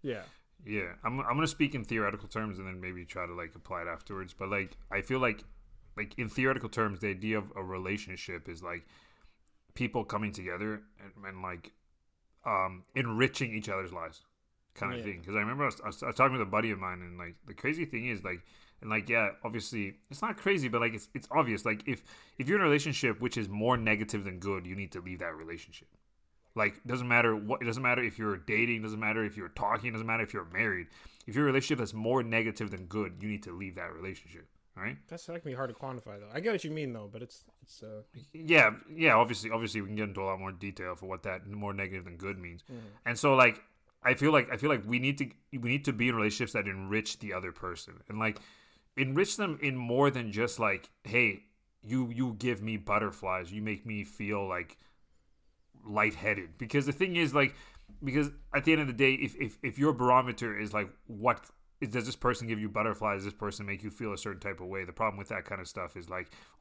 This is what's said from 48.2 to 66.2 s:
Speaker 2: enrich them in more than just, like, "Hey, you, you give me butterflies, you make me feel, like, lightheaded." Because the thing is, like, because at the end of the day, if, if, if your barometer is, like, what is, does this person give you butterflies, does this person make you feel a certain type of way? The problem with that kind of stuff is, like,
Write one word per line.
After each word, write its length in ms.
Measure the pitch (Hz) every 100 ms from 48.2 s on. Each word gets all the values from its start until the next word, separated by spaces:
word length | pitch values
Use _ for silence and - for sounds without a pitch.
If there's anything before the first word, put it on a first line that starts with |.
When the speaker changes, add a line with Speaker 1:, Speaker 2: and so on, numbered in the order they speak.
| 110 104 - - _ _ _
Speaker 2:
enrich 400 | - 131 143 202
them 240 | - 196 147
in 140 | 147
more 340 | 131 120 123 143
than 220 | 127 113
just, 260 | 107 120 -
like, 320 | 110 95 - _
"Hey, 400 | 101 117 113 98 _ _ _ _
you, 260 | 107 131 123
you 220 | 117 127 104
give 220 | 123 107
me 160 | 107 110
butterflies, 720 | - 104 107 - 95 92 85
you 100 | 104
make 240 | 107 104
me 200 | 113 104
feel, 420 | 101 - 101 104 95
like, 300 | 90 85 - _ _ _ _ _ _ _ _ _ -
lightheaded." 760 | 110 104 107 - 107 101 85 -
Because 280 | 117 143
the 60 | 139
thing 240 | 139 190
is, 180 | 170 156
like, 220 | 143 135 - - - - -
because 260 | 139 139 147 - -
at 100 | 143
the 60 | 143
end 100 | 160
of 60 | 139
the 60 |
day, 200 | 113 135
if, 200 | 135 127
if, 220 | - 120 -
if 140 | 131 -
your 160 | 147
barometer 640 | 131 123 127 123 113 117 104
is, 160 | 107
like, 160 | 107 98 - -
what 420 | 107 120 117 - - - _
is, 80 | 131
does 160 | 120
this 100 | 113
person 320 | - 123 120 113
give 120 | 110
you 100 | 107
butterflies, 480 | 107 110 101 110 98
does 80 |
this 80 | 98
person 320 | 98 104 98
make 180 | 101 98
you 60 | 107
feel 240 | - 113
a 40 | 95
certain 220 | 107 87
type 200 | 101 92
of 60 | 90
way? 160 | 95
The 80 | 90
problem 240 | - 113 98
with 100 | 95
that 160 | 101
kind 140 | - 98
of 60 | 90
stuff 280 | - 87 92
is, 120 | 87
like, 200 | 92